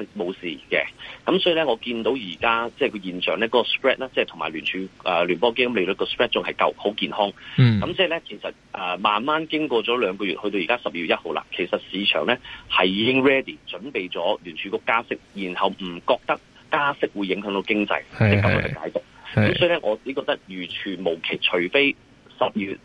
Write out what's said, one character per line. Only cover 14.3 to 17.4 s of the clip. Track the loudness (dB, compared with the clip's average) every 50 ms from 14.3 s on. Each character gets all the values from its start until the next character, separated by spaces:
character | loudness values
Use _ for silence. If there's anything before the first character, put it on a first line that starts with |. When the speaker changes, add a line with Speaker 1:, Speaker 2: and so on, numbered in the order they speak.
| 0 -2 -4
Speaker 1:
聯 | -10 -12
儲 | -10 -8 -6
局 | -6 -4 0
加 | 0 0 0 0
息， | -2 -8 -8 -10 -12 -10 -8 -6
然 | -6 -2
後 | 0 0
唔 | 0 0 -2 -8 -8 -8 -2 0
覺 | 0 0 2 2
得 | -2 -2 -2 -4 -12 -20 -20 -6 -2
加 | 0 0 2 0 0
息 | 0 -2 -2 -2
會 | -2 -2
影 | 0 -2 -2